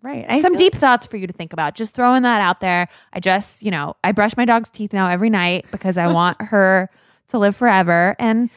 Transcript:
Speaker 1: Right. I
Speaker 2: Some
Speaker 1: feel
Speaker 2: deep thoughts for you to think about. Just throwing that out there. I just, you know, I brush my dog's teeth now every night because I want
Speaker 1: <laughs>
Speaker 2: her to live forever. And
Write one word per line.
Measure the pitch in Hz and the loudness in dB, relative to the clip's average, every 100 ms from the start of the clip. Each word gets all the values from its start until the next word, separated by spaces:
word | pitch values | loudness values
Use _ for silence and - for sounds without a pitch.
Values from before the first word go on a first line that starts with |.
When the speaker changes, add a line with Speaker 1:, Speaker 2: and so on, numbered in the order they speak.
Speaker 1:
Right. | 247 277 - | -12 -12 -4
I | 262 | 0
Speaker 2:
Some | 349 | 2
Speaker 1:
feel | 339 370 | 4 2
Speaker 2:
deep | |
thoughts | - 277 240 - | 4 2 2 0
for | 214 | -10
you | 185 | -10
to | |
think | 180 165 | -10 -12
about. | 160 151 - | -6 -6 -6
Just | 220 | -10
throwing | - 247 254 | -2 2 2
that | 247 226 | 2 2
out | 190 180 | 0 0
there. | 190 175 175 - _ | -2 -2 -2 -8 _
I | - | -6
just, | 180 190 208 - | 0 0 -2 -8
you | 208 | -6
know, | 170 147 - | -4 -6 -6
I | 185 | -4
brush | 190 208 - | 0 0 0
my | |
dog's | 240 233 220 | 2 2 0
teeth | - 208 | -10 -6
now | 202 190 | -2 -2
every | 180 220 | 0 0
night | 214 175 180 - | 0 0 -2 -6
because | 196 190 180 | -8 -4 -2
I | 170 | 0
want | 170 175 - | 2 0 -2
Speaker 1:
<laughs> | 208 | -4
Speaker 2:
her | 208 190 190 185 _ _ _ _ | 2 4 2 0 _ _ _ _
to | 240 | 0
live | 202 | 0
forever. | 202 247 196 175 170 180 202 | 2 2 2 4 2 2 0
And | 233 220 240 | -2 0 -2